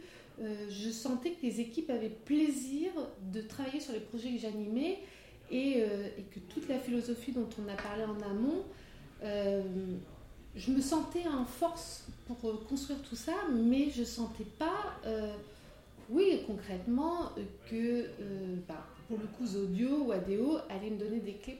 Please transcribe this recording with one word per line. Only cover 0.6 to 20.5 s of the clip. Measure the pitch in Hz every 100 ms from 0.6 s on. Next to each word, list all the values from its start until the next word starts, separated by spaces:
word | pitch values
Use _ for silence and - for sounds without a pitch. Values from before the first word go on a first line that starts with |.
| 208
je | 196 220
sentais | 220 269 247 339
que | 349 240
les | 208
équipes | 226 320 311
avaient | 233 220
plaisir | - - 302 302 247 262 285 370 339 247 - 190
de | 214
travailler | 214 - 269 294
sur | 277
les | 214
projets | 214 233 254
que | 240
j'animais | 226 208 208 240 330 392 - - - - -
et, | 254 277 254
euh, | 214 202 202 -
et |
que | 185 -
toute | - 311 -
la | 254
philosophie | 247 240 240 233 -
dont | 247 220 -
on | 208
a | 196
parlé | 208 208
en | 214 208 202
amont, | 202 262 359 - - - - - -
euh, | 208 208 202 196 190 185 185 180 - - - - -
je | - 247
me | 269
sentais | - 320 - 349 339
en | 269
force | 240 - 339 330 - - - - -
pour, | 240 226
euh, | 214 -
construire | 277 - 277
tout | - 233
ça, | - 381 370
mais | 233 226 269 294
je | 240
sentais | 226 233 226 -
pas, | 214 - 320 403 403 - 220
euh, | 220 214 208 - - - - - - -
oui, | 277 392 294 -
concrètement, | 196 - 185 208 254 330 349 269 -
euh, | 196 - -
que, | 226 233 240 - -
euh, | 202 196 185 180 -
bah, | 156 - - -
pour | 214
le | 214
coup, | -
Zodio | 240 196 190 185 254 294
ou | 247
A | 190
D | 185 202
O | 269